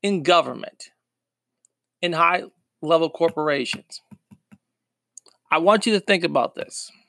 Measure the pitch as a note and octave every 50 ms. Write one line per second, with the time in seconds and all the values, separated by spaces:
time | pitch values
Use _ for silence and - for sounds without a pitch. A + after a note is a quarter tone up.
0 | - G3+ G3+ F3+ C#3+ D3+ F3 E3+ D3+ B2+ B2+ A2+ - - _ _ - - _ _
1 | _ _ _ _ _ _ _ _ _ _ _ _ _ _ _ _ _ _ _ _
2 | - F3 E3+ D#3 - E3+ F3+ F3+ - - _ _ _ _ _ _ - D3+ E3 E3
3 | E3 D#3 D#3 - E3 E3 - D3+ D3+ D3+ D3 C#3 B2+ - - - - _ - -
4 | _ _ - _ _ _ - _ _ _ - _ _ _ _ _ _ _ _ _
5 | _ _ _ - _ _ _ _ _ _ - D#3 E3 F#3 G#3+ A3 - A#3 G#3+ G3
6 | - - G3+ F#3 E3 E3 C#3+ C#3 A#2+ - _ - - - - - - - _ _
7 | _